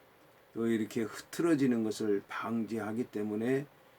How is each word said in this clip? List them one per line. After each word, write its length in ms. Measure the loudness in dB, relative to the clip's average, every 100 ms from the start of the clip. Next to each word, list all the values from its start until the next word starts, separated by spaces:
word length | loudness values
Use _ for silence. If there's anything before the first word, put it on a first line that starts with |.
| -20 -20 -20 -20 -14
또 140 | -2 0
이렇게 360 | 2 0 -2
흐트러지는 800 | -4 -6 -10 0 2 4 4 4
것을 400 | 0 0 2 0 0
방지하기 800 | -8 -4 -2 -2 -4 -4 -4 -4
때문에 600 | -4 -4 -2 0 0 -2 -12 -20